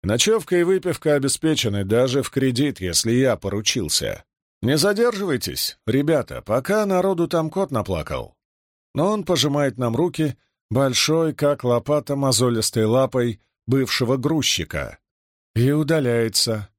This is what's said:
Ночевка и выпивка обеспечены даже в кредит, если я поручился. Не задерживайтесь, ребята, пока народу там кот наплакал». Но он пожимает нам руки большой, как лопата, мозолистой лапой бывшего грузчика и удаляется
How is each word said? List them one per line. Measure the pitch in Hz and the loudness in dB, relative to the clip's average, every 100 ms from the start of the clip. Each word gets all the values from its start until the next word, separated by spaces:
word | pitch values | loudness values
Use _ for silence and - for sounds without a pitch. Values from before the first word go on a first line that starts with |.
Ночевка | 87 117 208 220 - 175 | -2 0 2 0 2 0
и | |
выпивка | 170 190 180 156 156 | 2 0 0 -2 0
обеспечены | 147 135 - 156 156 117 101 98 | 2 0 -2 0 0 0 -2 0
даже | 113 127 135 | 2 2 0
в | 127 | -2
кредит, | - 131 120 147 113 | 0 0 0 -2 -2
если | 92 82 113 | -2 -2 0
я | 123 131 104 | 2 2 0
поручился. | 98 98 110 127 127 - 53 50 - _ _ _ | -2 -4 -2 -4 -2 -2 -4 -8 -14 _ _ _
Не | 120 147 | 0 2
задерживайтесь, | 190 208 240 214 196 127 - 64 - - - | 2 2 0 0 -4 -4 -4 -6 -8 -8 -2
ребята, | 127 147 156 - - | 0 2 0 -2 -10
пока | - 113 135 214 202 | -2 -2 0 0 2
народу | 185 185 180 170 | 2 0 0 0
там | 170 160 | 0 -2
кот | 190 196 | -4 -2
наплакал». | 123 98 87 - 65 55 _ _ _ _ _ _ - | -2 -2 -4 -4 -8 -10 _ _ _ _ _ _ -2
Но | 175 | 0
он | 214 | 0
пожимает | 185 170 151 143 139 120 | 0 0 2 2 0 0
нам | 123 117 | -2 0
руки | 175 - 156 - _ _ _ | -2 0 -4 -4 _ _ _
большой, | 117 139 123 - 160 160 | 0 2 2 0 2 0
как | - 147 143 | 0 0 0
лопата, | 123 120 117 147 - 139 | 0 0 2 -2 0 -2
мозолистой | 139 113 123 117 110 117 110 | 0 2 2 2 0 0 2
лапой | 123 131 131 120 107 _ _ - | 4 2 0 -2 -4 _ _ -2
бывшего | 135 127 - 120 135 | 0 0 -2 0 0
грузчика | 139 156 131 - 78 76 62 - _ _ _ _ _ 110 | 0 0 0 -2 -4 -6 -8 -12 _ _ _ _ _ 0
и | 127 | 2
удаляется | 147 151 160 127 117 113 - - 110 101 | 2 2 2 2 2 0 0 -2 -2 -6